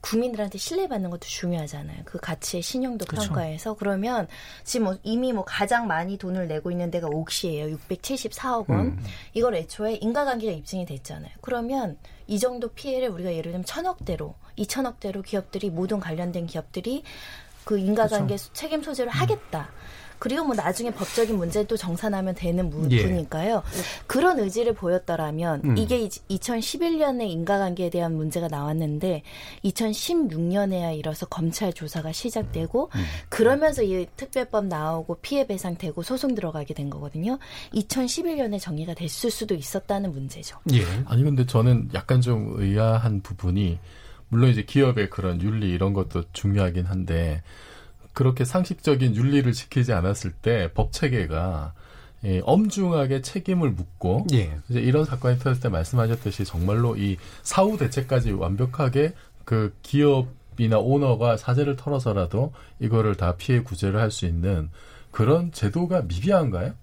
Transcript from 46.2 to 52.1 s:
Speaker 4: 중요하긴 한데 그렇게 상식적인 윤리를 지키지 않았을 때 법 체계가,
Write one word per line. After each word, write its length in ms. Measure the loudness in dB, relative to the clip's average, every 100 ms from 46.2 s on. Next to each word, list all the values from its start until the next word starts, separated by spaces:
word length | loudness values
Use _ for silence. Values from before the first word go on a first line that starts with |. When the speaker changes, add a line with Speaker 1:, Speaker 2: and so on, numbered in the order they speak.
| -4
Speaker 4:
중요하긴 540 | -2 2 4 2 2 0
한데 560 | -2 0 2 2 -2 -6 -18 -20 -20 -20 -20 -14
그렇게 300 | 2 2 4
상식적인 720 | 2 2 0 0 4 6 4 4
윤리를 360 | 4 6 4
지키지 400 | 0 0 2 4
않았을 380 | 4 2 0 -4
때 340 | -2 2 2 2
법 180 | 2 0
체계가, 840 | 2 2 2 0 0 0 -2 -4 -10 -18 -20 -20